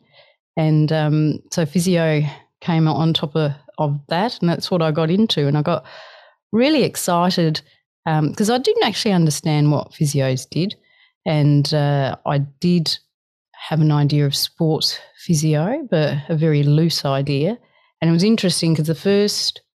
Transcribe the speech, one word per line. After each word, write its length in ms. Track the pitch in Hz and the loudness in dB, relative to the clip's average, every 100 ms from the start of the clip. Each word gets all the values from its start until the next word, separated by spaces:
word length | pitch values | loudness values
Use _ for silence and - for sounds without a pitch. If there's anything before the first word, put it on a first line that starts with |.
| _ _ _ _ _ - | _ _ _ _ _ -2
And, 360 | 160 156 151 | 2 2 2
um, 480 | 156 151 151 151 - - | 0 0 0 0 -2 -6
so 140 | - 156 | -4 -2
physio 560 | 180 175 170 165 151 147 - _ _ | 0 0 2 2 0 -2 -6 _ _
came 260 | - 160 156 | -2 2 2
on 280 | 151 160 156 | 2 0 0
top 200 | 156 160 | -2 -2
of, 160 | 151 143 _ - | -2 -4 _ -4
of 200 | 151 143 - | -2 -4 -4
that, 300 | 165 226 - | -2 -2 -2
and 60 | 175 | -2
that's 220 | 165 - | -2 -2
what 140 | 180 | 0
I 80 | 160 | 0
got 180 | 156 160 | 0 0
into. 380 | 190 220 - 143 | 2 0 0 0
And 100 | 147 | 0
I 60 | |
got 220 | 151 170 - - - - - _ - | 0 -2 -6 -20 -20 -20 -20 _ -4
really 320 | 214 269 311 | 0 2 2
excited, 800 | 175 - - 175 175 180 160 151 - _ _ _ - | 0 -2 -2 0 2 2 0 -2 -8 _ _ _ -2
um, 260 | 156 151 | 0 0
'cause 200 | - 208 | 0 0
I 80 | 247 | 0
didn't 240 | 285 466 | 0 0
actually 300 | 392 - 226 | 0 -2 0
understand 580 | 185 160 143 165 147 147 | 2 2 0 -2 2 2
what 200 | 147 - | 0 -2
physios 560 | - 151 139 131 131 - | -4 -2 0 -2 -4 -6
did. 280 | 147 190 - _ _ _ _ - | -6 -6 -8 _ _ _ _ -2
And, 480 | 151 147 143 143 | 2 4 2 2
uh, 440 | 151 143 143 131 - - | 0 0 0 -2 -6 -4
I 140 | 143 | -2
did 580 | 143 - 175 175 156 - _ _ _ _ _ | -4 -4 0 0 0 -6 _ _ _ _ _
have 260 | - - 156 | -16 -4 0
an 140 | 156 | 2
idea 320 | 147 143 147 143 | 2 2 2 0
of 100 | 139 | -2
sports 640 | - - 165 156 151 - - - | -6 -4 -2 0 -4 -6 -14 -14
physio, 680 | - 160 156 147 175 285 269 | -4 -2 0 0 0 -4 -2
but 280 | 165 147 143 - | 0 0 -2 -4
a 80 | 160 | 0
very 280 | 160 147 | 2 2
loose 420 | 143 147 165 - 147 | 4 4 2 0 -2
idea. 520 | 135 139 139 160 240 _ _ _ - | -2 -2 0 -2 -4 _ _ _ -4
And 80 | 160 | 0
it 20 | |
was 140 | 165 208 | 2 2
interesting 500 | 226 190 - 170 156 | 2 0 0 0 0
'cause 120 | 156 | -2
the 60 | |
first 680 | 151 196 202 208 - - - _ | -2 0 0 0 -2 -6 -8 _